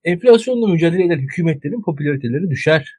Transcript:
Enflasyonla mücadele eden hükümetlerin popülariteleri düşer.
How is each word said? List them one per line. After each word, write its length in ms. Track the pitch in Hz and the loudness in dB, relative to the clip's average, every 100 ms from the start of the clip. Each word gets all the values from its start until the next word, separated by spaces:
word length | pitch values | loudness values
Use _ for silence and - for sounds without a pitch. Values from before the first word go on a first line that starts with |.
Enflasyonla 640 | 170 175 247 226 254 247 220 | -4 0 4 4 4 -2 0
mücadele 360 | 165 170 180 | 2 2 2
eden 140 | 180 156 | 0 0
hükümetlerin 640 | 135 - 165 143 147 233 | -4 -2 -2 -2 -6 -6
popülariteleri 680 | 185 143 147 139 120 135 180 | -6 -4 -4 -4 -4 -4 -4
düşer. 380 | 127 151 156 143 | -2 0 0 -2